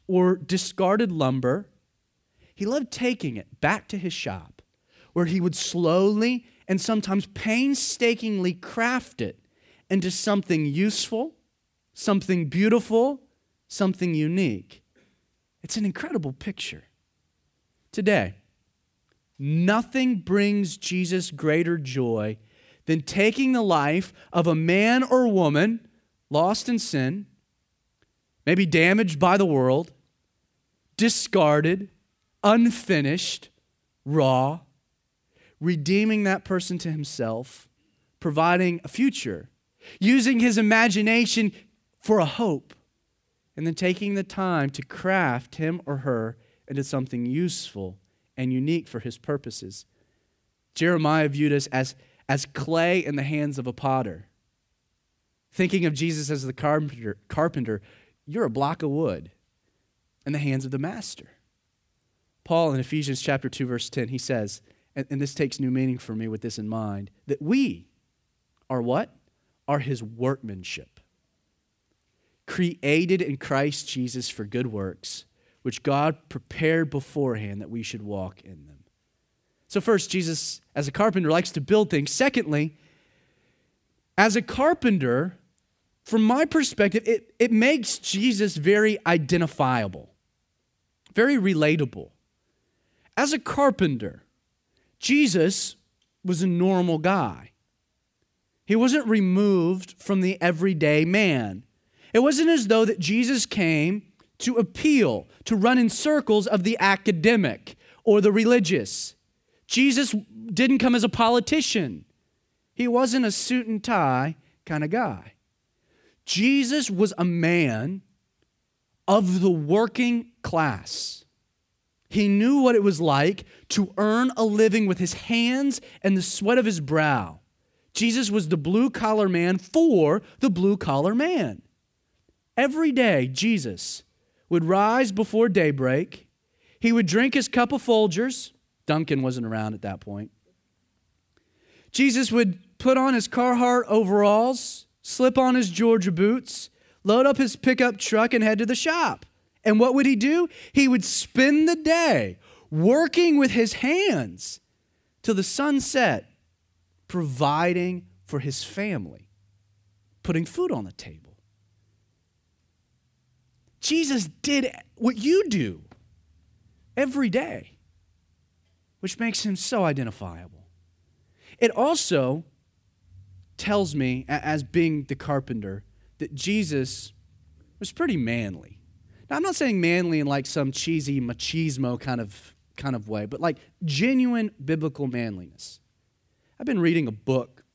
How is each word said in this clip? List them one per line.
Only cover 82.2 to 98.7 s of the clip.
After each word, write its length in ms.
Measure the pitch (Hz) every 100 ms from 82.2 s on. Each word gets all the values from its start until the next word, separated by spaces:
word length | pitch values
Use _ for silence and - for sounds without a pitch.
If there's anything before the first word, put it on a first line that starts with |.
| 277 262 160 147 156 - _ _ _ _ _ _ _ _ _ _ _ _ _ -
as 200 | 214 214
a 60 |
carpenter, 920 | - - 294 349 247 190 127 123 175 - _ _ _ _ _ _
from 180 | - 220
my 220 | 220 254
perspective, 580 | 320 320 269 - 202 214 220
it, 260 | 220 - -
it 100 | 247
makes 480 | 220 247 302 214 -
Jesus 580 | - 196 254 202 208 156
very 400 | 151 208 214 202
identifiable, 1120 | 170 170 139 175 165 - 131 123 101 78 - _ _ _ _ _ _ _ _ _ _ -
very 200 | 254 277
relatable. 720 | 190 165 151 160 131 101 67 _ _ _ _ _ _ _ _ _ _ -
As 160 | 285
a 80 | 294
carpenter, 840 | - - 277 - 175 127 101 - _ _ _ _ _ _ _ _
Jesus 720 | - 285 277 175 165 - - - _ _ _ _
was 180 | 180 170
a 40 | 185
normal 520 | 175 185 185 180 160
guy. 520 | 170 196 117 69 - _ _ _ _ _ _ _ _ _ _ _
He 120 | -